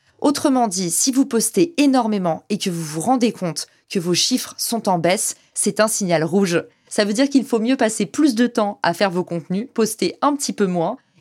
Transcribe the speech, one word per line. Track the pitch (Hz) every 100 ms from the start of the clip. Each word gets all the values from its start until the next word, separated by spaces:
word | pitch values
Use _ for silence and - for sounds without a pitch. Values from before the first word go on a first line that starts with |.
| _ _
Autrement | 285 285 302 254 233
dit, | 185 180
si | - 269
vous | 262 277
postez | 226 208 202 170 -
énormément | 285 254 220 208 180 160 -
et | 208
que | 202
vous | 170
vous | 160 156
rendez | 170 262 233
compte | - 180 151 - _ _
que | 196
vos | 170
chiffres | 170 - 254 - -
sont | - 226 220
en | 175
baisse, | 165 190 - - _
c'est | - 208 202
un | 214
signal | - 190 160
rouge. | 160 190 190 170 - _ _
Ça | -
veut | 208
dire | 214 277
qu'il | 277 -
faut | 233
mieux | 226 269
passer | 220 - 202
plus | - 294
de | 220 240
temps | 233 202 -
à | 170
faire | 170 202
vos | 175 170
contenus, | 170 143 185 254
poster | - 220 - 180 -
un | 277 285
petit | -
peu | - 196
moins | 180 165 254 _ _